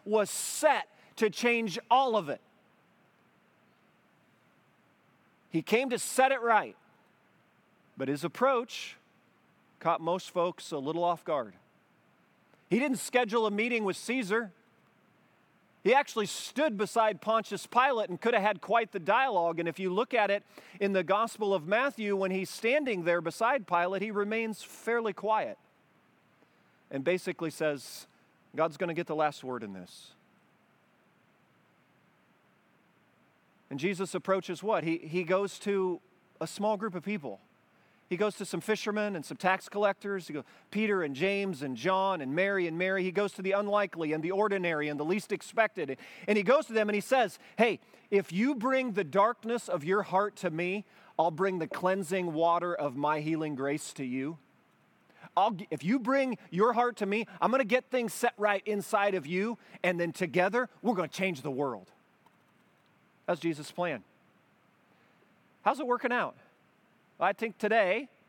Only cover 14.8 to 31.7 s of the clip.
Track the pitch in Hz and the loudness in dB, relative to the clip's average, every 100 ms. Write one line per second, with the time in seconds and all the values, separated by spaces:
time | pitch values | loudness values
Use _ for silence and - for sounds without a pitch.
14.8 | _ _ _ _ _ _ _ _ _ _ | _ _ _ _ _ _ _ _ _ _
15.8 | 185 269 285 233 202 - - 247 302 202 | 4 4 4 -2 -4 -6 -6 -2 0 0
16.8 | 208 233 220 190 208 226 - 202 - 240 | -2 2 2 0 -2 -2 -2 -8 -2 2
17.8 | 269 240 190 175 220 233 202 196 - 226 | 2 2 -2 -2 0 2 2 0 2 2
18.8 | 226 196 160 226 269 196 170 165 170 160 | 2 -2 2 4 4 2 2 0 -4 -2
19.8 | 190 185 254 240 202 202 - - - - | -2 0 0 2 2 0 -4 -20 -20 -4
20.8 | 202 190 170 202 226 - 208 190 151 214 | 0 2 2 2 2 -2 0 0 2 2
21.8 | 277 - 208 196 190 190 180 - 226 285 | 2 -2 -2 0 0 -2 -4 -2 0 2
22.8 | 269 196 165 175 165 - 226 269 185 170 | 2 0 2 2 0 0 0 0 0 0
23.8 | 180 190 214 208 202 220 226 214 - - | 2 -2 -2 -2 -2 -2 -4 -6 -12 -8
24.8 | - 233 226 - 202 214 127 - _ _ | -2 0 -2 -2 0 0 0 -8 _ _
25.8 | _ _ _ _ _ _ _ _ _ _ | _ _ _ _ _ _ _ _ _ _
26.8 | _ 139 139 180 - 165 165 - 156 143 | _ -4 0 0 -2 -6 -6 -2 -2 -2
27.8 | - - - _ _ _ _ - 165 147 | -8 -16 -18 _ _ _ _ -2 -2 0
28.8 | 175 160 170 156 151 - 127 123 107 95 | -4 -4 -2 0 0 -2 -6 -6 -8 -10
29.8 | 87 - - - _ _ _ _ _ _ | -14 -18 -20 -20 _ _ _ _ _ _
30.8 | _ _ _ _ _ _ _ _ _ | _ _ _ _ _ _ _ _ _